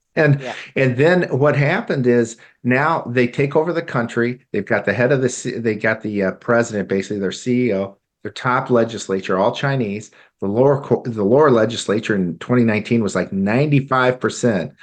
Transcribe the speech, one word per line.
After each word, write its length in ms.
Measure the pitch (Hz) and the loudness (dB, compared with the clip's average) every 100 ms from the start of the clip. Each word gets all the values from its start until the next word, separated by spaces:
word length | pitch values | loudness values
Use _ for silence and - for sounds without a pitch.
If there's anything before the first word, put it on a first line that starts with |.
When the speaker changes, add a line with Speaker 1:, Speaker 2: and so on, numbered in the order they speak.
| _ - | _ 0
Speaker 1:
And, 260 | 151 139 | 2 2
Speaker 2:
Yeah. 140 | 127 110 - - | -2 -12 -8 -2
Speaker 1:
and 200 | 131 117 | 0 2
then 280 | 151 180 170 139 | 4 4 2 2
what 200 | 147 139 | 2 2
happened 500 | 143 185 226 160 123 | 2 0 -2 0 2
is 300 | 120 117 - - _ | 4 2 -4 -20 _
now 400 | 123 123 151 160 - | 0 2 2 0 -2
they 160 | 120 120 | 0 0
take 300 | - 143 156 | 0 0 0
over 160 | 160 | 0
the 100 | 165 | -2
country. 560 | 165 131 117 - 117 123 _ | -4 -2 -2 0 -2 -2 _
They've 120 | 104 98 | -6 -2
got 200 | 110 - | 0 0
the 80 | |
head 180 | 98 123 | 2 2
of 120 | 139 | 2
the 60 | 127 | 0
C-, 300 | - 127 113 | -2 -8 -4
they 160 | 117 104 | -4 -2
got 280 | 110 110 | -2 -2
the, 200 | 110 104 | -4 -2
uh, 80 | 95 | -2
president, 560 | 90 - 117 117 107 92 | -2 0 2 2 -2 -2
basically 300 | 98 92 104 | -2 -2 -4
their 140 | 98 | -4
C 340 | - - 123 123 | -4 -2 0 0
E 40 | 98 | 0
O, 220 | 98 98 _ _ | -4 -8 _ _
their 80 | 104 | -16
top 400 | - 131 127 135 | -6 -2 -2 2
legislature, 680 | 123 113 110 - 95 - 92 | 2 2 -2 -6 -4 -2 0
all 120 | 104 | 0
Chinese. 640 | 123 139 135 110 101 - _ _ _ | 0 -2 -2 -2 -6 -10 _ _ _
The 60 | 98 | -4
lower 340 | 104 135 139 | 2 2 2
co-, 220 | - 117 - | 0 -2 -2
the 200 | 110 98 | -2 2
lower 260 | 131 156 | 4 6
legislature 640 | 120 110 113 - 101 - 104 | 4 2 -2 -2 -2 0 -2
in 240 | 90 82 | -2 -4
twenty 240 | - 123 | -2 2
nineteen 400 | 117 107 104 117 | 2 0 0 0
was, 140 | 104 92 | 0 -2
like, 160 | 90 | -4
ninety-five 880 | 98 98 117 151 143 135 131 127 127 | -2 0 0 2 0 0 0 0 0
percent 520 | 113 - 123 101 73 - | -2 0 0 0 -2 -10